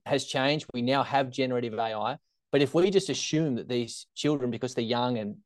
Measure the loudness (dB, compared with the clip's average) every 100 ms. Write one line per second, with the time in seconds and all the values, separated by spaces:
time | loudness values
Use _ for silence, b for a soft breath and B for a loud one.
0 | -2 -2 0 0 2 0 -2 -2 0 2
1 | 2 2 0 0 0 0 -2 -2 -4 -2
2 | -4 -6 _ _ _ 2 4 4 4 4
3 | 2 -4 0 0 2 -2 -2 -2 -4 -8
4 | -16 -2 0 0 0 -2 -4 -2 -2 0
5 | 0 0 -4 -8